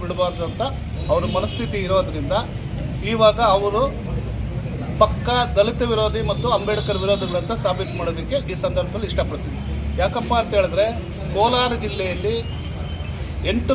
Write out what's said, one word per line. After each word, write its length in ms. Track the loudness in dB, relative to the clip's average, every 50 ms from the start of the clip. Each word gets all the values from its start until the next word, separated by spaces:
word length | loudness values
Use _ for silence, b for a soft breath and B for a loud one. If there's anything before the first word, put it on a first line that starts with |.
| -2
ಬಿಡಬಾರ್ದು 400 | -4 -2 0 0 0 0 -2 -4 -4
ಅಂತ 140 | -2 -2 -2 -2 -2 -4 -6 -6 -6 -4 0 2 2
ಅವ್ರ 100 | 2 2 2 0
ಮನಸ್ಥಿತಿ 420 | 0 0 -2 -2 -4 -4 -2 -2 -2 0
ಇರೋದ್ರಿಂದ 480 | 2 2 2 2 2 -2 -4 -2 0 0 0 0 -2 -6 -6 -6 -6 -4 -4 -4 -4 -4 -4 -2 0 4
ಇವಾಗ 260 | 6 6 6 6 6 4 4 4
ಅವರು 260 | 4 2 2 2 2 2 0 0 -4 -4 -4 -4 -4 -4 -4 -4 -4 -4 -4 -4 -4 -4 -4 -6 -4 -4 -4 4 4
ಪಕ್ಕಾ 380 | 4 4 4 0 0 0 2 2 2 4 4
ದಲಿತ 260 | 4 4 4 2 0 0 2 2
ವಿರೋಧಿ 280 | 2 2 2 2 0 0 0
ಮತ್ತು 160 | 0 0 0 2 2
ಅಂಬೇಡ್ಕರ್ 440 | 2 2 0 0 0 0 -2 -2 0 0
ವಿರೋಧಿಗಳಂತ 480 | 0 0 0 0 -2 -2 -2 -2 -2 -4 -2 0
ಸಾಬೀತು 300 | 0 0 0 -2 -4 -4 -4
ಮಾಡೋದಕ್ಕೆ 360 | -4 -4 -4 -4 -4 -2 -2 -2 -2 -2 -4
ಈ 40 | -2 -2
ಸಂದರ್ಭದಲ್ಲಿ 440 | 0 0 0 -2 -2 -4 -4 -4 -2
ಇಷ್ಟಪಡ್ತೀನಿ. 480 | 0 -2 0 -2 -4 -6 -6 -6 -6 -6 -4 -4 -4 -4 -2 -2 0 0 0
ಯಾಕಪ್ಪ 300 | 0 0 -2 0 2 2 2 2
ಅಂತ 100 | 2 2 2
ಹೇಳಿದ್ರೆ 280 | 2 4 4 2 2 2 2 -2 -6 -8 -8 -8 -6 -4 2
ಕೋಲಾರ 380 | 2 4 4 4 4 4 2 0 0 -2
ಜಿಲ್ಲೆಯಲ್ಲಿ 520 | -4 -2 -2 -2 -2 -2 -2 0 0 0 0 -2 -4 -6 -6 -6 -6 -6 -6 -6 -6 -6 -6 -6 -6 -6 -6 -6 -6 -4 -2 -2 0 0
ಎಂಟು 200 | 0 2 2 2